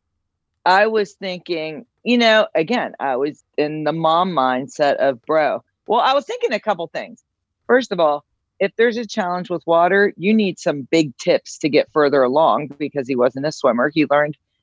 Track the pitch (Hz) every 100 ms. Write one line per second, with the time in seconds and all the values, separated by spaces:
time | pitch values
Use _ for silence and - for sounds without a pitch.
0 | _ _ _ _ _ _ 170 185 214 220
1 | 202 _ 196 180 - 165 156 156 - _
2 | 220 240 226 220 - - 160 240 131 -
3 | 135 123 147 131 _ - 147 156 151 165
4 | 160 165 185 160 131 127 135 - 143 -
5 | 139 120 - 156 143 95 - _ - 226
6 | - 277 - 480 466 214 214 175 165 156
7 | 98 - _ _ _ _ - 247 240 185
8 | 156 143 - _ _ - 196 - 233 226
9 | 220 220 180 180 175 175 - 165 175 196
10 | 202 - 180 220 196 160 175 147 127 165
11 | 151 - - 151 - - 156 139 - 156
12 | 143 139 127 139 160 113 143 143 143 143
13 | 123 127 123 135 147 - 131 117 143 156
14 | 147 143 151 - _ _